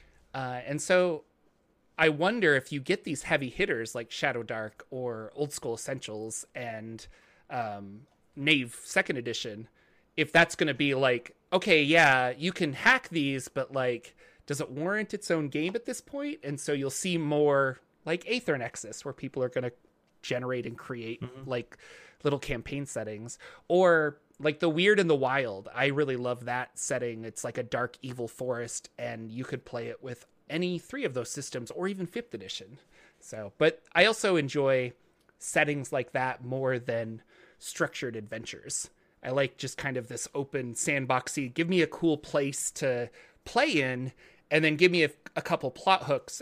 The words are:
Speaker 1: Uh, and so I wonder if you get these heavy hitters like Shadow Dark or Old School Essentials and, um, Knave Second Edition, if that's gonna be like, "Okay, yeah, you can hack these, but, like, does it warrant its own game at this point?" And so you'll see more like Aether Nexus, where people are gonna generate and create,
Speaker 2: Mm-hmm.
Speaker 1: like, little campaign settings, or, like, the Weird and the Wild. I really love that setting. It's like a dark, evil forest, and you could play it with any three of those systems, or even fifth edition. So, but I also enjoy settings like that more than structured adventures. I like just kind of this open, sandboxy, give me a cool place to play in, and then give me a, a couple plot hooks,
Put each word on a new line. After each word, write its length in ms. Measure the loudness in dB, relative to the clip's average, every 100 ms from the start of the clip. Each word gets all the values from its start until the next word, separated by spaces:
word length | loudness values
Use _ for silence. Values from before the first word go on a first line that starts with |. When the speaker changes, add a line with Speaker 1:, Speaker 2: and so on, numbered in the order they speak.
| _ _ _
Speaker 1:
Uh, 280 | -8 -6 -8 -6
and 160 | -6
so 420 | 4 4 4 0 _ _ _ _ _ _ _ 2
I 100 | 4
wonder 460 | 4 0 4 4 4
if 160 | 2
you 80 | -8
get 240 | -2 -2
these 200 | -2 -6
heavy 260 | 0 0 0
hitters 440 | -2 -2 -2 -4
like 160 | -8 -8
Shadow 320 | -4 -2 -2
Dark 460 | -6 -6 -8 -12 -12
or 420 | -8 -6 -6 -10 -4
Old 160 | -4
School 220 | -4 -6 -6
Essentials 680 | -6 -8 -8 -8 -8 -10 -12 -10
and, 500 | -10 -10 -10 -14 -16 -20 _ _ -10
um, 560 | -6 -6 -8 -14 -18 -20 _ _ -4
Knave 440 | 2 2 0 -10
Second 340 | -4 -2 -2 -4
Edition, 500 | -4 -6 -8 -12 -16 _ _ _ _ -2
if 140 | 4
that's 240 | 6 4 4
gonna 180 | 0
be 220 | 2 2 4
like, 400 | 4 2 -2 _ -2
"Okay, 320 | 0 6 6
yeah, 460 | 8 8 8 6 4 0
you 160 | -4
can 220 | 0 -2
hack 360 | 2 4 4 2
these, 400 | -2 0 -2 -4
but, 220 | -6 -4
like, 420 | 0 0 -2 -8 _ -20 _ -8
does 120 | -6
it 120 | -4
warrant 420 | -4 -2 -2 -4
its 160 | -6 0
own 200 | 0 0
game 260 | -2 -2 -4
at 100 | -6
this 160 | -8
point?" 380 | -8 -8 -6 -8
And 160 | -8 -6
so 140 | -4
you'll 160 | -2 -2
see 300 | -2 -2 0
more 580 | 2 4 6 6 2 -2 _ _ -4
like 200 | -4 -2
Aether 300 | -4 0 -2
Nexus, 480 | -4 -8 -14 -10 -12
where 80 |
people 300 | -8 -8 -4
are 60 | -2
gonna 220 | -2 -4 -8 _ _ _ _
generate 420 | -4 -4 -2 -4 -4
and 120 | -10
create, 440 | -10 -10 -8 -8
Speaker 2:
Mm-hmm. 280 | -10 -12 -6
Speaker 1:
like, 280 | -6 -6 -16 -20 -20 -20 _
little 160 | -2 -2
campaign 460 | -4 -8 -6 -8 -6
settings, 520 | -8 -8 -10 -12 -14 -18 -14 2
or, 500 | 6 8 6 4 -2 _ -2
like, 200 | -2 2
the 100 | 2
Weird 280 | 4 6 6
and 120 | 6
the 60 | 4
Wild. 520 | 4 0 -2 -6 -8
I 140 | 0 0
really 280 | 2 0 0
love 300 | -2 -4 -4
that 340 | -4 -6 -8
setting. 460 | -4 -2 -4 -6 -10
It's 180 | -10
like 140 | -8 -6
a 60 |
dark, 340 | -4 -2 -4 -6
evil 280 | -12 -8 -8
forest, 600 | -6 -4 -4 -6 -10 -12 -10
and 320 | -8 -8 -10
you 140 | -8
could 220 | -8 -8 -8
play 220 | -8 -8
it 120 | -10
with 240 | -12 -12 -16 _ -8
any 300 | -2 -2 -4
three 240 | -6 -6
of 100 | -4
those 160 | -4 -6
systems, 420 | -8 -8 -10 -10
or 160 | -6 -6
even 160 | -4 -6
fifth 280 | -8 -10
edition. 440 | -12 -10 -12 -14 -20 _ _ -20 _
So, 320 | -14 -12 -10 4
but 240 | 4 4 _
I 120 | 6 6
also 320 | 6 4 4
enjoy 560 | 2 2 4 4 2 -8 _ _ _ _
settings 520 | -2 2 2 0 -2
like 220 | -4 -2
that 300 | -2 -2 -4
more 360 | -6 -2 0 -2
than 420 | -2 -4 -4 -10 _ _ -20 _
structured 560 | -12 -2 -2 -2 -8 -8
adventures. 720 | -10 -10 -10 -14 -8 -8 -8 _ _ _
I 60 | -2
like 260 | 0 0 -2
just 200 | -10 -6
kind 200 | -4 -4
of 100 | -6
this 200 | -8 -6 -6
open, 380 | -4 -4 -4
sandboxy, 800 | -2 0 0 2 0 0 -4 -4
give 140 | -2 2
me 120 | 4
a 60 | 2
cool 300 | 2 2 2
place 540 | 0 0 0 -2 -6
to 380 | -2 -2 0 -4 -10 -20 _ -2
play 260 | 2 4 2
in, 300 | 0 -2 -6 -10 -20 _ 2
and 120 | 4
then 120 | 4 6
give 140 | 6
me 120 | 6
a, 60 | 2 0 -8 -8
a 60 |
couple 280 | -2 -2 -2
plot 320 | 0 4 4
hooks, 380 | 4 -2 -2 -14